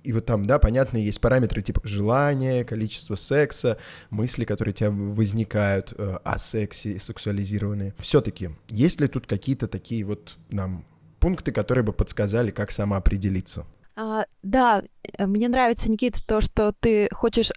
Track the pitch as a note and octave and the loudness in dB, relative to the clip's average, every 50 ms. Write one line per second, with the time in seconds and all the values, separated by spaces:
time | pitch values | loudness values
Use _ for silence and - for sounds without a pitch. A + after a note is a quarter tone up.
0 | - C#3 A2 A2+ A2 - A#2 G#2 G2+ G#2 C3 D3 - A2 A#2 C3 C3+ - B2 A2+ | -6 -2 -2 -2 0 0 0 0 2 2 4 6 6 4 4 2 2 2 0 -2
1 | G#2 G#2 G2+ - - A#2 B2+ C3 B2 G2+ - G#2+ G2 - G2+ - - G#2+ G2+ G2+ | 0 -2 -2 0 2 2 2 2 2 0 -2 -4 -4 -2 -4 -4 -4 -4 -4 -2
2 | G2+ G#2+ A#2+ C3+ C#3+ D3 C#3+ C3 C3 C3 B2+ B2 A#2 - A2+ A2 G#2+ G#2+ - - | 0 0 2 2 2 2 0 0 0 0 0 -2 -2 -4 -4 -4 -4 -6 -6 -10
3 | - - G#2+ - - - C3+ D3 D3+ C#3+ - - - B2 G#2+ - - - - - | -10 -8 -8 -8 -4 0 2 2 2 2 0 -2 0 -2 -2 -2 -6 -16 -20 -20
4 | - - G#2+ G#2 A2+ B2+ - - A2+ - G#2 - G#2 G#2 G2 - A2+ G#2 G2+ G2+ | -14 -8 -4 -2 -2 -2 -2 -4 -4 -4 -2 -2 -2 -2 0 0 0 0 0 0
5 | G2+ G2+ G#2 A2 A2 G2+ G2+ A2+ A2 - - G#2 G#2 G2+ G2 F#2+ - - - - | -2 -2 0 0 0 2 2 -2 -2 0 0 0 2 2 0 0 -2 -6 -8 -6
6 | G#2 G2 F#2 - - - - - - - - A2 G#2+ G#2 - - - A2 G2 F#2+ | -6 -6 -6 -6 -6 -6 -6 -4 -6 -4 -4 -4 -4 -4 -6 -8 -8 -8 -6 -6
7 | - - A2 - - A2 G2+ G2+ G2+ F#2+ G#2 G2+ G#2 G2+ G#2 G#2 G2 G2 - - | -8 -8 -10 -6 -6 -4 -2 -2 -2 -2 -2 -2 -2 -2 -2 -4 -4 -6 -8 -10
8 | - - - D3+ - G#2+ - - F#2 E2 D2+ - _ - A2+ G#2 C3 F3+ - - | -4 2 2 4 4 2 -4 -6 -8 -10 -10 -12 _ -8 0 2 4 4 4 2
9 | D3 C3 - B2+ - - G#2+ G2 - C3+ C3+ - B2 - - F#2+ - - A#2 A2+ | 0 0 0 -4 -4 -2 -4 -2 0 -2 -2 -2 -2 -6 -6 -8 -8 -6 -6 -6
10 | G2+ G2+ G#2 G#2 - - - - - - G#2 G2+ F#2 F#2 F#2 E2+ E2 - _ _ | -4 -4 -6 -8 -8 -18 -20 -20 -14 -8 -6 -4 -4 -4 -6 -8 -10 -16 _ _
11 | _ - _ _ - F3+ F#3+ - - - - A#2+ G2+ - B2+ B2+ A2+ G#2+ F#2+ - | _ -20 _ _ 2 2 2 0 -2 -2 -2 -2 0 2 2 2 2 2 0 0
12 | A2+ - - - G#2+ G2+ G#2 A#2 B2 G#2 - - G#2 - - - G2+ G2+ G2 G2 | -2 -2 0 -2 -2 0 2 0 0 0 -2 -4 -6 -4 -4 -4 -2 0 0 4
13 | F#2 - G2+ G2 F#2+ G2 F#2+ F#2 - - - E2 D#2+ - - _ _ - _ G#3+ | 4 4 4 4 0 0 -2 -2 -4 -6 -10 -12 -12 -14 -18 _ _ -16 _ -8
14 | A3 A3 A3 A3 G3+ - _ _ - G3 G3+ C4 B3+ A#3+ G#3+ G3 - - - - | -6 -2 -2 -2 -2 -4 _ _ -4 0 4 4 6 6 6 4 2 -4 -14 -16
15 | - - - - G3 F#3+ G3 G#3 A#3 A#3+ B3 C4 B3+ A3+ A#3 - - - A3 G#3 | -14 -14 -4 -2 0 2 2 2 2 2 4 4 4 4 2 2 0 0 0 2
16 | B3 A#3+ - - - - A3 G#3+ - - - - G#3+ G#3 G#3 - - A#3 A3 G#3 | 0 0 0 -2 -2 0 2 2 2 2 2 2 2 2 2 2 2 4 4 4
17 | G#3 - - - - A#3 - A3+ A3 - - | 2 2 0 0 0 2 2 2 2 2 0